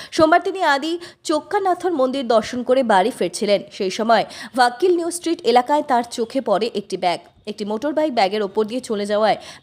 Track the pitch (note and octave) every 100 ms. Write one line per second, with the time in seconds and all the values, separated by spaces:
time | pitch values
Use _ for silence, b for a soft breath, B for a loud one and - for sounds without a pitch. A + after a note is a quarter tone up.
0 | B - D#4+ F4 F#4+ F#4 E4+ C#4 D#4 E4+
1 | E4+ B - D4+ D4+ G4+ F#4+ F4+ F#4 D#4+
2 | B3+ C4 A#3+ A#3 G#3+ B3 A#3+ B3+ A#3+ G3
3 | G3+ - F3+ E3+ G#3 G3+ - - F#3+ F#3
4 | A3 A3 E3 B B B3+ B3 B3 F#4+ E4+
5 | E4 E4 E4 E4+ A3 A#3+ B3 D4 D4 B3
6 | B3 - A3+ C4+ A#3+ F#3 A3+ - G3 F#3
7 | F3+ E3 - _ - G#3 G#3 G#3+ C#4+ D#4
8 | D#4 A#3+ F#3+ G#3+ G3+ G3 G#3+ B3 - G#3
9 | G3+ G#3 G#3+ E3+ B B